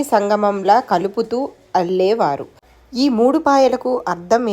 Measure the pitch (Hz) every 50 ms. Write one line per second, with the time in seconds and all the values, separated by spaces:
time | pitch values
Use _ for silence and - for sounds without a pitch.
0 | 285 285 - 214 202 202 214 208 208 208 202 202 190 185 202 240 254 - 202 175
1 | - 196 202 240 220 220 233 240 277 - - _ _ _ - 180 175 175 185 185
2 | 185 190 220 233 208 156 143 135 135 - - _ _ _ _ _ _ _ - 233
3 | 262 285 247 214 233 254 277 320 320 285 277 277 269 254 247 254 - 254 254 240
4 | - - 180 170 175 180 220 233 247 226